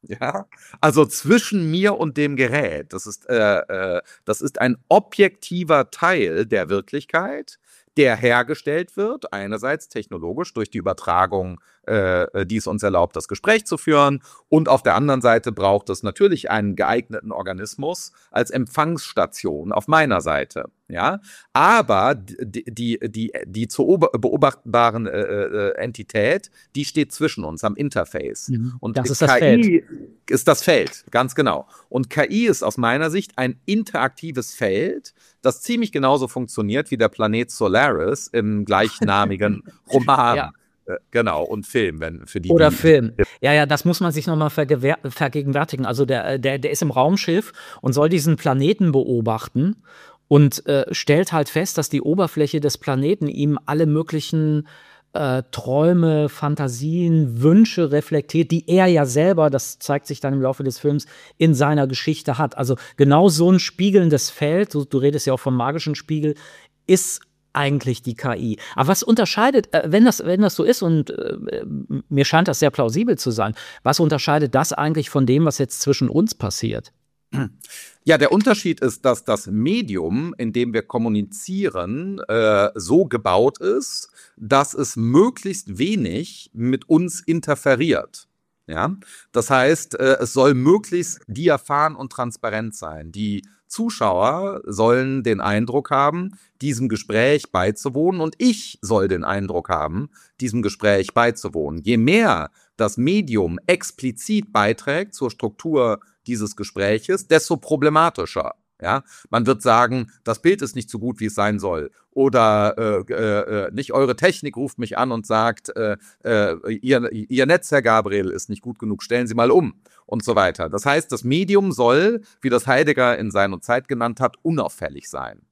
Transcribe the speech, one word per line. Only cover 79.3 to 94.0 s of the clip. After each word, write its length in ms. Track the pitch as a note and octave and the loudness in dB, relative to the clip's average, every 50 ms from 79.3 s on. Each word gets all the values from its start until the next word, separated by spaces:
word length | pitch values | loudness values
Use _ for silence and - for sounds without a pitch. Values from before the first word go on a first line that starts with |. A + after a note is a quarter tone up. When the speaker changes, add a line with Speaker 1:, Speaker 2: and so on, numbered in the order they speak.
| A2 G2 - | -2 -2 -2
Speaker 1:
Medium, 880 | F#2+ G2+ G#2 A#2 D#3 G#3 A#3+ G3 A#2+ G2 F#2 D#2+ E2 F#2+ B2+ D#3 F3 - | -4 -4 -2 0 0 0 -2 -4 -4 -4 -4 -2 -2 -2 -2 -4 -6 -8
in 140 | - A#2+ A2+ | -6 -8 -4
dem 220 | G#2 A#2+ A#2+ A#2+ A2 | -2 -2 -2 0 -2
wir 80 | A2 | -4
kommunizieren, 1400 | - _ - A#2+ A#2 A#2 G#2+ G#2 G#2 G2+ - - - - F#3 G3 G3 F3+ F2 F#2 F2 F#2 A2+ D3 F3 G3 G3 - - | -4 _ -4 -2 -2 0 -2 -2 -2 -4 -10 -16 -12 -8 -4 -4 -4 -4 -4 -6 -6 -6 -8 -8 -8 -10 -10 -10 -6
äh, 420 | - A2 A#2 A2 G#2+ G#2+ G2 G2+ - - | -2 0 2 2 4 4 4 2 0 -2
so 300 | A2 E2+ E2+ B2+ F3 G3 | -6 -2 2 2 2 2
gebaut 540 | B2+ - A#2 - F#2+ F2+ G2 A#2 C#3+ - - | 2 -2 -4 0 2 2 4 2 2 0 -2
ist, 520 | - F#3+ A3 C4+ C4+ - - - - _ _ - - _ _ | -2 -2 -2 -2 -2 -6 -10 -12 -12 _ _ -20 -20 _ _
dass 380 | _ - G#2 C3+ C3+ C#3+ - - | _ -4 2 2 2 2 0 -4
es 240 | - C3+ - - | -6 -6 -6 -4
möglichst 800 | A2+ A2+ A#2 B2+ D#3 G#3 B3 B3 - - G3 F#3 G3 - - F#2+ | -4 -2 2 4 4 4 4 0 -6 -10 -8 -8 -8 -12 -12 -6
wenig 760 | G2 C3+ F#3+ A3 G3 A#2+ E2+ E2+ A#2+ E3+ - - - - _ _ | -4 -2 -2 0 -2 -2 -4 -4 -6 -8 -8 -14 -20 -20 _ _
mit 360 | A2+ A#2 B2+ C3 C3+ - - | -4 -2 -2 -2 -2 0 2
uns 320 | E3 D#3+ F3+ F3 - - | 2 2 2 0 -8 -8
interferiert. 1080 | - - E3 E3 - D#3 C#3+ - - C#3+ C3 A#2 D#3 E3 A2+ C#2 - _ - - _ _ _ _ _ _ _ _ _ | -4 -4 -4 -2 -2 -4 -4 -2 2 0 2 2 2 0 0 -2 -2 _ -18 -20 _ _ _ _ _ _ _ _ _
Ja? 300 | - D#2+ D#2+ G2+ D#3 G3 G3 - - - - _ _ | -10 -6 -4 -4 -4 -6 -10 -14 -20 -20 -20 _ _
Das 180 | - A#2+ A2+ - | -4 -4 0 2
heißt, 480 | C#3 C3 B2+ C#3+ E3 - - _ - | 2 4 4 4 2 0 -2 _ -6
äh, 200 | - C3 C3+ C3+ - | 0 2 2 4 2
es 140 | B2+ A2+ - | 0 -2 0
soll 200 | C3+ C3 C#3+ C#3+ | 2 4 4 4
möglichst 640 | B2 B2+ D3 F#3 G#3+ G#3 - F3 F3 E3 - - - _ | 4 4 4 2 2 2 -4 -6 -6 -6 -6 -10 -14 _
diaphan 680 | - G2+ A#2+ E3 E3+ D3 C3+ - - C#3+ C#3+ D3+ D#3 D3+ | -14 -10 -2 0 0 0 0 -2 -4 -2 0 0 -2 -2
und 160 | - C3+ B2 | -6 -14 -12
transparent 640 | - - B2 A#2+ A2 - - A2+ G#2 A2 A2+ A2 G#2 | -8 -8 -8 -8 -8 -8 -8 -6 -6 -6 -8 -8 -12
sein. 380 | - - D#2 D#2 D#2 D#2 E2 F2 | -12 -14 -14 -12 -14 -16 -14 -8
Die 300 | G#2 G#2+ G#2 G#2 G2 - _ _ _ _ | -6 -4 -4 -4 -6 -8 _ _ _ _
Zuschauer 960 | _ - - A3+ A#3+ G#3+ - | _ -6 -4 -4 -4 -2 -2